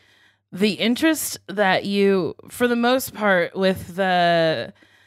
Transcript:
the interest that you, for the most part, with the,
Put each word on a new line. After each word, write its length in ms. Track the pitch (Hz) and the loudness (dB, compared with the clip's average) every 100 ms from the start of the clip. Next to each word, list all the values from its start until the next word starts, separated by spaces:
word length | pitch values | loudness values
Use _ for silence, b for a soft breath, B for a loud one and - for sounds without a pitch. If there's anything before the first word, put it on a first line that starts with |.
| b b b b _ | b b b b _
the 220 | 175 214 | -2 -2
interest 640 | 165 202 240 320 311 - - - | 0 -2 0 0 0 -4 -10 -8
that 380 | 202 190 165 196 | 0 2 0 0
you, 500 | 202 196 196 156 - - | 2 2 2 -2 -8 -14
for 200 | - 247 | -2 0
the 80 | 240 | 2
most 380 | 233 262 - | 2 0 -2
part, 420 | 196 208 180 170 - | -4 0 0 0 0
with 400 | 190 185 - 175 | 0 0 -6 -4
the, 760 | 190 180 170 170 165 139 - b b b | 0 2 2 2 2 -2 -6 b b b